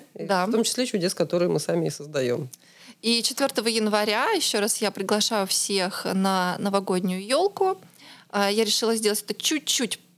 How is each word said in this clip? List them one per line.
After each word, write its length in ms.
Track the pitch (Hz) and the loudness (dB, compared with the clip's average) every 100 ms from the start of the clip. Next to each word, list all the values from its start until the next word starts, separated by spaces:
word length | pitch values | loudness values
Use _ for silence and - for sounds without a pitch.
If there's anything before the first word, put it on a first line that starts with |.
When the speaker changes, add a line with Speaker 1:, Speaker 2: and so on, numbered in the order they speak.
| - - | -6 -8
Speaker 1:
И 80 | 165 | -2
Speaker 2:
Да. 220 | 190 185 | 0 2
Speaker 1:
в 40 | |
том 120 | 233 | 2
числе 240 | 226 - 254 | 2 0 -2
чудес, 260 | 202 180 | 0 0
которые 360 | - 160 175 175 | 0 0 2 2
мы 100 | 160 | 0
сами 260 | - 170 156 | 0 0 -2
и 40 | |
создаем. 580 | 151 147 143 123 120 123 - - - - - | -4 -6 -2 0 -2 -6 -12 -20 -20 -20 -6
Speaker 2:
И 180 | 226 233 | 0 0
четвертого 460 | 220 262 277 - 220 | 0 0 -2 0 0
января 640 | 226 214 208 208 214 311 | 2 2 2 2 2 2
еще 280 | 392 - 214 | 0 0 0
раз 180 | 208 - | 0 0
я 80 | 208 | -2
приглашаю 560 | 202 196 214 - 220 190 | -2 0 0 2 0 0
всех 600 | - - 196 185 - - 190 | -2 0 0 -2 -2 -2 0
на 400 | 190 185 180 - | 2 2 0 -2
новогоднюю 680 | 202 196 196 185 185 185 | 0 0 0 0 0 -4
елку. 540 | 202 277 392 - 381 381 - - - - - | 0 2 2 0 -2 -2 -10 -20 -20 -20 -4
А, 180 | 202 202 | 0 2
я 160 | 208 208 | 2 2
решила 300 | - 226 226 | 2 0 2
сделать 260 | 208 208 | 0 0
это 140 | - 214 | -4 -4
чуть-чуть 640 | - 302 - - 220 - _ | -2 -2 -2 -2 -2 -6 _